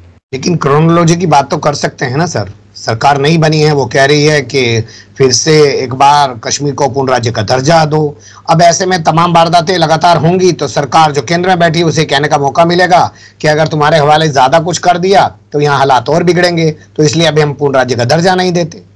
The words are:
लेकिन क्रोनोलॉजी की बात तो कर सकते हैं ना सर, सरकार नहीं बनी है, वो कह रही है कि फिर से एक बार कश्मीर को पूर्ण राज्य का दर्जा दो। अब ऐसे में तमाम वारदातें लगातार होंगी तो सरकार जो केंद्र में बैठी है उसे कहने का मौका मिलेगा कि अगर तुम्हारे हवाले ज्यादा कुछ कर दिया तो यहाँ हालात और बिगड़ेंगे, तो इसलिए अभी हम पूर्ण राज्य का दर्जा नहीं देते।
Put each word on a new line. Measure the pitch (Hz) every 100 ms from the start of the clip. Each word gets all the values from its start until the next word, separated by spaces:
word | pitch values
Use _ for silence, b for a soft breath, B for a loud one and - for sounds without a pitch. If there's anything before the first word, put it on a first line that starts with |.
| - _ _
लेकिन | 131 165 160
क्रोनोलॉजी | 139 147 165 170 170 170
की | 180
बात | 147 135
तो | 156
कर | 151
सकते | 139 165 - 131
हैं | 135
ना | 180
सर, | 123 95 - _ -
सरकार | - 117 143 139
नहीं | 147 170
बनी | 151 156
है, | 151
वो | 147 120
कह | 139 139
रही | 151 151
है | 151
कि | 123 139 120 113 117 B B -
फिर | 135
से | 117 160 156 143
एक | - 127
बार | 131 139 147 139 117
कश्मीर | 135 - 143
को | 139 135
पूर्ण | 135 131
राज्य | 127 120
का | 113
दर्जा | 101 127 135 165 156
दो। | 151 147 147 B B -
अब | 160
ऐसे | 170 165 185
में | 185
तमाम | 160 160 175
वारदातें | 170 165 175 165 180
लगातार | 156 160 175 165
होंगी | 160 185 180
तो | 160 143
सरकार | 156 135 160 156
जो | 143
केंद्र | - 170 180
में | 180
बैठी | 170 160
है | 165
उसे | 156 151
कहने | 139 147
का | 147
मौका | 139 123 170
मिलेगा | 175 180 175 117 B B -
कि | 151
अगर | 151 156
तुम्हारे | 156 147 160
हवाले | 147 156 160
ज्यादा | 135 131 165
कुछ | 165 165
कर | 180 175
दिया | 185 190 123 - _
तो | 147
यहाँ | 147 139
हालात | 131 127 120
और | 160
बिगड़ेंगे, | 175 175 175 170 160
तो | 156 - -
इसलिए | 151 160 165
अभी | 151
हम | 147
पूर्ण | 139 143 131
राज्य | 123 120
का | 120
दर्जा | 160 180 185
नहीं | 185
देते। | 175 170 - -